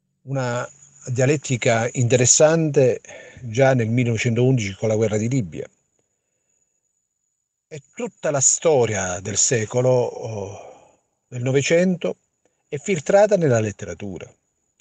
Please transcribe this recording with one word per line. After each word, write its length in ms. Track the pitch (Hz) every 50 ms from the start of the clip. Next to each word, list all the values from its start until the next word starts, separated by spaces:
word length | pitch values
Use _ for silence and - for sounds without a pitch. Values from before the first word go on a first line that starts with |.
| _ _ _ _
una 440 | _ 131 139 135 127 123 120 123 131 - - _ - - _ - - 135
dialettica 840 | 120 123 127 135 160 143 - - 131 113 - 127 113 113 117 123
interessante 1120 | - 135 123 113 131 123 127 123 - - 156 156 160 165 160 151 143 151 131 123 - - - - - - - - - -
già 320 | 127 117 107 131 135 131 135
nel 160 | 123 113 110
millenovecentoundici 840 | 117 127 123 120 117 104 - 113 113 120 123 131 135 120 104 101 95
con 120 | - 117 110
la 80 | 110
guerra 220 | 107 113 101 107 107
di 100 | 110 120
Libia. 420 | 139 135 98 80 73 - - - _ _ _ _ _ _ _ _ _ _ _ _ _ _ _ _ _ _ _ _ _ _ _ _ _ _ _ _ _ _ _ _ _ _ _ _ _ _ _ _
E 140 | 160 143 - _ _
tutta 380 | - 247 208 - _ - 160
la 80 | 147 139
storia 800 | - - - - - 170 151 127 120 110 107 98 95 90 90 92
del 160 | 92 98 92
secolo, 540 | - - - 135 113 107 - - 123 127 127
oh, 1120 | 127 123 117 - - - - 117 110 101 98 90 101 - - - - - _ _ _ _ _ _ _ _ _ _
del 140 | 127 123
Novecento 760 | 123 131 131 143 131 - 165 170 185 190 180 - - 180 - _ _ _ _ _ _ _ _ _ _ _
è 80 | 151 143
filtrata 580 | - 208 190 147 - - 196 196 214 208 214
nella 240 | 180 165 139 120 113
letteratura. 760 | 110 107 98 - 101 87 87 - 104 101 95 - - - _ _ _ _ _ _ _ _ _ _